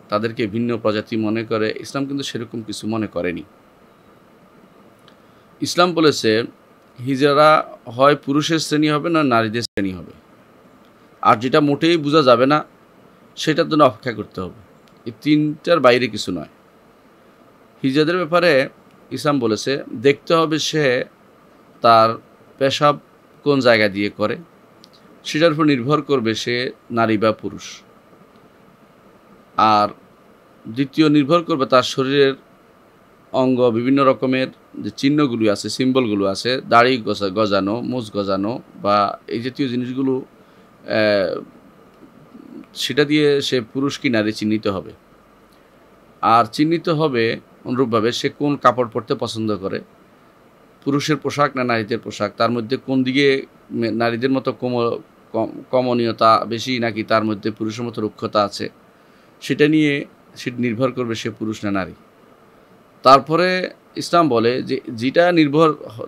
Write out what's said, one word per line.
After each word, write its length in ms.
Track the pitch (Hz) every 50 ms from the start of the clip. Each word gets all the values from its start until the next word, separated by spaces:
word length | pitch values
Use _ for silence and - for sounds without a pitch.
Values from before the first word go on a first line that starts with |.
| - -
তাদেরকে 380 | 104 104 110 117 113 123 120
ভিন্ন 320 | 101 92 117 120 120 117 110
প্রজাতি 380 | 113 110 104 107 104 - 117
মনে 280 | 110 110 104 107 113 113
করে। 300 | 113 117 107 107 110 - -
ইসলাম 260 | - - - 139 139
কিন্তু 180 | 135 139 139 131
সেরকম 380 | - - 131 127 113 - 120 110
কিছু 260 | 110 104 - - 107
মনে 180 | 110 113 107
করেনি। 360 | 95 - 87 87 90 85 80 - - _ _ _ _ _ _ _ _ _ _ _ _ _ _ _ _ _ _ _ _ _ _ _ - _ _ - - _ _ _ - - _ _ _ _ _ _ _ _ -
ইসলাম 320 | 143 - - 170 175 185 165
বলেছে 520 | 175 160 151 - - - 113 110 110 120 - - _ _ _ _ _ _ _ _ - 120
হিজড়া 720 | 131 139 127 143 143 143 143 151 156 156 - - - - - -
হয় 320 | 123 117 120 135 143 151
পুরুষের 420 | 151 - 135 139 147 147 147 165 160
শ্রেণী 300 | 147 - 151 151 156 151
হবে, 220 | 151 147 147 175
না 120 | 165 160 151
নারীদের 400 | 131 120 113 113 110 107 120 110
শ্রেণী 300 | - - 107 98 95 92
হবে। 200 | 87 78 - - - _ _ _ _ _ _ _ _ _ _ _ - _ _ _ _ _ - _ _
আর 160 | - 104 123
যেটা 240 | 110 117 131 135 156
মোটেই 360 | 151 143 143 143 165 165 175
বোঝা 260 | 170 143 143 143 160 143
যাবে 240 | 127 120 113 127
না, 180 | 131 147 156 - - _ _ _ _ _ _ - - _ _ _ - -
সেটার 320 | - - 160 147 156 165 -
জন্য 160 | 156 151 147
অপেক্ষা 280 | 127 107 - - 127 110
করতে 280 | 110 101 - - -
হবে। 140 | 92 85 - - - - - _ _ _ _ _ -
এই 60 | 117 113 - -
তিনটার 580 | 147 151 151 151 151 147 - - 170 175 165
বাইরে 280 | 127 123 123 123 123 117
কিছু 240 | 107 107 - - 90
নয়। 160 | 82 73 - _ _ _ _ _ _ _ _ _ _ _ _ _ _ _ _ _ _ _ _ _ _ _ _ _ _ -
হিজড়াদের 340 | 135 131 147 156 151 175
ব্যাপারে 520 | 185 175 147 170 175 170 175 147 131 135 - - _ _ _ _ _ - -
ইসলাম 280 | 127 127 120 151 143 135
বলেছে 460 | 120 110 107 104 - 131 135 151 - - -
দেখতে 400 | 117 110 139 143 - - - 170
হবে 240 | 165 165 156 156 147
সে 460 | - - - 156 151 131 123 131 - - _ _ _ _ _ _ _ _ _ _ _ _ - _
তার 380 | - 117 113 113 110 113 113 - - _ _ _ - _ - -
পেশাব 400 | 135 139 - - 151 147 143 - - _ _ _ _ _ _ _ -
কোন 180 | 147 143 135
জায়গা 280 | 120 123 117 110 107 104
দিয়ে 220 | 92 101 104 101
করে, 260 | - - 104 107 117 170 170 - _ _ _ _ _ _ - - _ - _ - - - -
সেটার 280 | - - 151 160 170 147
উপর 120 | 151 160
নির্ভর 380 | 151 143 123 113 131 151 151 135
করবে 320 | - 143 131 110 113 110
সে 380 | 107 - 123 120 123 127 - - - _ -
নারী 280 | 117 117 117 110 110 101
বা 140 | 110 110 107
পুরুষ। 500 | - - 95 98 90 - - - - - _ - - _ _ - - - _ _ - _ - _ _ _ _ _ _ _ _ _ _ _ - _ - _ _ - - _ _ -
আর 320 | - 104 110 107 104 104 101 - - _ _ _ _ _ _ - _ _ _ _ _ - -
দ্বিতীয় 400 | 113 123 143 135 - 151 156 151
নির্ভর 340 | 147 151 139 131 170 175 165
করবে 240 | 165 165 135 127
তার 160 | 113 131 127 123
শরীরের 520 | - - 139 131 131 139 143 135 135 135 - - _ _ _ _ _ _ _ _ _ _ _ _ _ _ _ _ _ -
অঙ্গ, 380 | 127 131 131 131 120 127 123
বিভিন্ন 340 | 110 113 120 131 135 139 139
রকমের 420 | 131 127 113 135 131 131 131 131 127 - _ _ _ - -
যে 120 | - 107 -
চিহ্নগুলি 540 | - - 135 147 151 147 131 117 113 110 107
আছে, 180 | 101 - - 107
সিম্বলগুলো 560 | 104 - 131 131 127 131 127 110 104 101 98
আছে, 360 | 95 95 92 - 117 127 131 - 101
দাড়ি 340 | 117 117 120 127 131 120 107
গজা-, 260 | 104 104 98 101 98
গজানো, 500 | 92 107 110 101 98 98 95 98 107 120
মুছ 320 | 123 127 123 127 117 107 101
গজানো 500 | 101 98 98 95 95 98 107 123 - - _ -
বা 420 | - 90 101 101 104 101 98 - - _
এই 140 | - - 117
জাতীয় 280 | 117 131 120 - 143 127
জিনিসগুলো, 480 | 120 123 123 123 127 131 135 135 131
আহ, 1200 | 127 - - _ - - _ - - - - _ _ - - - 110 107 107 104 101 92 82 - - - - - - - - - - - - _ - - - - - - - - - - - - - - - -
সেটা 300 | - - - 127 143 147
দিয়ে 360 | 143 151 151 151 147 143 143
সে 200 | 131 - 131 127
পুরুষ 380 | 110 - - 135 135 143 - -
কি 120 | - 143
নারী 220 | 117 110 107 107 104
চিহ্নিত 340 | - 107 107 110 107 110
হবে। 260 | 107 98 92 78 - - - _ _ _ _ _ _ _ _ _ _ _ _ _ _ _ _ _ _ _ _ _ _ _ -
আর 240 | - 101 113 120 113
চিহ্নিত 440 | 107 - - 151 160 170 170 165 185
হবে 520 | 165 147 160 156 131 117 113 113 - - - _ - - -
অনুরূপভাবে 480 | - 127 127 139 117 117 113 104 120 117
সে 160 | - - 135
কোন 280 | - - 147 147 143
কাপড় 320 | 127 - 123 113 127 123 110
পরতে 260 | - 131 113 - 143
পছন্দ 420 | 117 123 110 113 113 110 107 104
করে, 240 | 90 95 95 98 - - - _ _ _ _ _ _ _ _ _ _ _ _ _ _ _ _ _ _ -
পুরুষের 320 | 139 135 143 135 - 156
পোশাক 400 | 147 - 139 - 139 143 143 143
না 80 | 135 127
নারীদের 340 | 123 117 113 110 98 117 110
পোশাক, 340 | - 110 - - 107 101 -
তার 140 | - 117 117
মধ্যে 260 | 120 120 110 110 131
কোন 260 | 123 - - 135 131 127
দিকে 440 | 127 131 139 143 139 135 135 - - _ _ _ -
মে-, 220 | - 117 113 113 107
নারীদের 380 | 113 117 117 117 113 123 135
মতো 220 | 135 131 131 135 120
কোম-, 460 | - 127 123 123 120 117 117 - - - _ _ _ _ _ -
কম-, 300 | 113 110 - - - - -
কমনীয়তা 760 | - 127 127 127 123 120 117 113 113 117 120 113 113 - - 107
বেশি 300 | 117 113 110 131 131 120
নাকি 260 | 117 117 104 110 107
তার 200 | - 113 110 107
মধ্যে 260 | 110 107 101 - 113
পুরুষের 340 | 107 - 113 110 107 120 120
মতো 180 | 120 110 117 107
রুক্ষতা 400 | 104 - - 117 110 - 107 104
আছে, 260 | 98 - - 107 - - _ _ _ _ _ _ _ _ _ _ _ _ _
সেটা 280 | - - 139 131 147 147
নিয়ে 360 | 156 156 151 147 143 143 - - _ _ _ _ -
সে 140 | - - 135
নির্ভর 420 | 123 123 120 123 110 110 131 123 123
করবে 220 | 127 123 117 113
সে 160 | 110 - 120
পুরুষ 340 | 110 - 113 110 110 - -
না 60 | 101
নারী। 220 | 98 98 92 82 - - _ _ _ _ _ - - _ _ _ _ _ _ _ _ _ _ _ _ _ -
তারপরে 680 | 123 135 139 127 - 156 165 180 185 185 185 180 - - - _ _ -
ইসলাম 320 | - 139 - - 170 165 143
বলে 340 | 120 117 110 117 123 127 -
যে 180 | - 131 - - -
যেটা 440 | 127 110 117 131 131 170 170 180 175
নির্ভর 420 | 165 156 143 139 156 165 156 147 - - -
হ-, 160 | 110 113 -